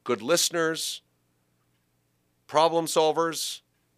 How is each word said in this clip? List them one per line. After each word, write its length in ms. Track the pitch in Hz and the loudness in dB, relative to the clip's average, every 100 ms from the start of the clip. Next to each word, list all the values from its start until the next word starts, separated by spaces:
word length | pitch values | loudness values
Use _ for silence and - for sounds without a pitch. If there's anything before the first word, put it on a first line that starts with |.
good 180 | - 117 | -4 -2
listeners, 800 | 117 170 - 170 160 160 - - - _ _ _ _ _ _ _ _ _ _ _ _ _ - | 0 0 0 0 -2 -4 -8 -10 -14 _ _ _ _ _ _ _ _ _ _ _ _ _ -2
problem 380 | 147 165 165 160 | 2 4 2 0
solvers. 760 | 165 156 151 165 147 - - _ _ _ | 2 2 2 -2 -4 -6 -8 _ _ _